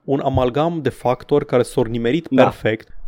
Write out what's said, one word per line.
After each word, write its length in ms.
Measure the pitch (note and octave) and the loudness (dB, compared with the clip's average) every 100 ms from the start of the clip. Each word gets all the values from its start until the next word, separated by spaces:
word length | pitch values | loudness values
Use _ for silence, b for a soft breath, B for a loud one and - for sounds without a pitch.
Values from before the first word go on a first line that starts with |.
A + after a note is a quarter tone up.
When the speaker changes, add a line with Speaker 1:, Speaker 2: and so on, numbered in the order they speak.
| - | -4
Speaker 1:
un 160 | C#3 | -2
amalgam 580 | C#3 C3 B2+ B2 D#3+ E3+ | 0 0 0 0 -2 -2
de 60 | C#3 | -4
factori 580 | - A#2+ B2+ - D3 C#3+ | -4 -2 -2 0 0 2
care 160 | B2+ | 0
s-au 200 | A#2+ - | 0 0
nimerit 440 | A#2+ A#2+ A#2 D#3 D#3+ | -2 0 0 0 0
Speaker 2:
Da. 120 | C3 | 4
Speaker 1:
perfect. 460 | B2 - A2+ A2 - - | 4 4 -2 -2 -6 -12